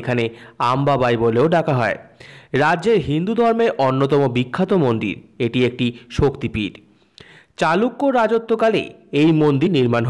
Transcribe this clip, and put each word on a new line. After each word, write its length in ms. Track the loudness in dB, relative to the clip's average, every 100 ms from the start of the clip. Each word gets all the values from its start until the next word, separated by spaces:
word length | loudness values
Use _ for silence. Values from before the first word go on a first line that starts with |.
এখানে 240 | -2 -2 -2 -6 -16 -6 -2
আম্বাবাই 460 | 0 0 0 0 0
বলেও 220 | 2 2 2
ডাকা 200 | 2 0 0
হয়। 160 | -2 -4 -10 -20 -20 -20 -6 0
রাজ্যের 360 | 0 0 0 0 0
হিন্দু 240 | -4 -2 0
ধর্মের 300 | 0 2 0 0 0
অন্যতম 360 | 0 2 2 2 0
বিখ্যাত 340 | -4 -4 0 0
মন্দির। 300 | 0 0 -4 -8 -12 -6 -2
এটি 120 | 0 0
একটি 180 | 0 -6 -6 -10 -2
শক্তিপীঠ। 580 | -2 -2 -6 -6 -6 -8 -20 _ _ -20 -20 -20 _ -4
চালুক্য 400 | 0 0 -2 -2 0 0
রাজত্বকালে 640 | 0 0 -2 0 0 0 -4 -12 -6 2
এই 100 | 4 4
মন্দির 280 | 2 2 2 2
নির্মাণ 260 | 2 0